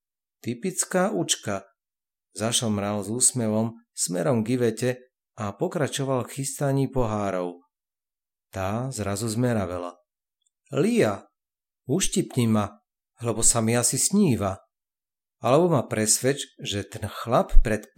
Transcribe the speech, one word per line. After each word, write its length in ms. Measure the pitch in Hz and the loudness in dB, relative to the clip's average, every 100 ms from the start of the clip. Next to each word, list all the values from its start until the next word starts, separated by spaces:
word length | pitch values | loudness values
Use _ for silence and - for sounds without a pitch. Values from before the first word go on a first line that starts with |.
| _ _ _ _ | _ _ _ _
"Typická 720 | - 120 190 - - 185 190 | -8 -6 -4 -4 -2 0 0
učka," 560 | 208 151 - - 98 - _ _ _ _ _ _ | 0 -2 -4 -4 -6 -8 _ _ _ _ _ _
zašomral 720 | - 110 120 113 101 101 104 | -4 -2 0 0 -2 -2 -4
s 80 | 98 | -4
úsmevom 640 | 120 - 123 110 107 113 110 _ | 0 0 2 0 0 -2 -6 _
smerom 480 | - - 175 156 117 110 | -8 -4 -2 0 0 0
k 80 | 127 | 0
Ivete 360 | 117 110 127 127 - _ _ - | 0 0 -4 -4 -10 _ _ -10
a 160 | 104 | -10
pokračoval 720 | - 180 180 127 - 135 131 | -6 -4 -2 -4 -4 -2 -4
v 160 | 110 - | -4 -8
chystaní 480 | 139 - 139 135 135 | -8 -4 -2 0 0
pohárov. 720 | 131 113 107 101 92 90 87 _ _ _ _ _ _ _ _ _ 98 | 0 0 -2 -2 -2 -4 -8 _ _ _ _ _ _ _ _ _ -6
Tá 320 | 95 110 131 | -4 -4 -6
zrazu 400 | 123 98 101 113 | -6 -6 -4 -4
zmeravela. 720 | 107 123 113 90 90 87 - _ _ _ _ _ _ _ | 0 0 0 -2 -6 -10 -14 _ _ _ _ _ _ _
"Lia, 560 | 131 196 233 117 98 - _ _ _ _ _ - | -2 0 2 0 -2 -10 _ _ _ _ _ -4
uštipni 560 | 120 - 127 113 - 113 | -2 0 -2 -2 0 2
ma, 320 | 107 101 - _ _ _ - | 2 0 -8 _ _ _ -8
lebo 240 | 117 113 | -4 2
sa 160 | 117 117 | 2 4
mi 160 | 110 120 | 2 0
asi 240 | 117 135 | 0 0
sníva. 640 | - 202 190 104 98 95 _ _ _ _ _ _ _ _ | 0 2 4 2 -2 -4 _ _ _ _ _ _ _ _
Alebo 320 | 117 143 175 147 | 2 4 4 2
ma 80 | |
presvedč, 720 | 113 110 107 - 127 143 - - | 0 0 0 2 0 -2 -6 -12
že 320 | 104 98 92 | -8 -6 -8
ten 160 | - | -10
chlap 480 | 104 - - 120 - - 113 | -10 -8 0 0 8 10 10
pred 240 | 107 - | 6 -4